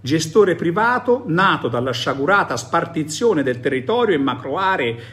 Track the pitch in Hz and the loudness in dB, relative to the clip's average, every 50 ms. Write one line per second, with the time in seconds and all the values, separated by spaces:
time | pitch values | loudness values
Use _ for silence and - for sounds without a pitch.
0 | - 123 151 160 156 160 - 226 202 185 165 - 165 165 170 202 220 233 247 247 | -4 0 0 0 0 2 4 4 4 4 2 0 -2 -2 0 0 2 2 0 0
1 | 240 - 240 262 - 196 160 175 190 185 165 147 - - 120 120 123 131 123 120 | 0 0 0 0 0 0 0 2 2 2 2 0 -2 -2 -2 -2 -2 -2 -4 -2
2 | - 147 135 139 139 151 196 202 185 - 135 117 - - - 170 160 - - 160 | -2 -4 -2 0 0 2 2 2 2 0 -4 -6 -6 -4 -2 -2 -2 -2 -4 -4
3 | 151 156 - - 240 233 202 151 139 127 123 120 120 143 135 131 123 - 214 240 | -4 -4 -4 0 2 2 2 2 2 0 -2 -2 -2 -2 -2 -2 -2 0 0 2
4 | 240 220 180 143 139 135 127 143 - 135 135 165 196 190 190 - 139 117 113 117 | 2 2 2 2 0 0 -2 -4 -6 -6 -4 -2 0 0 0 0 0 -2 -4 -6
5 | - - | -10 -16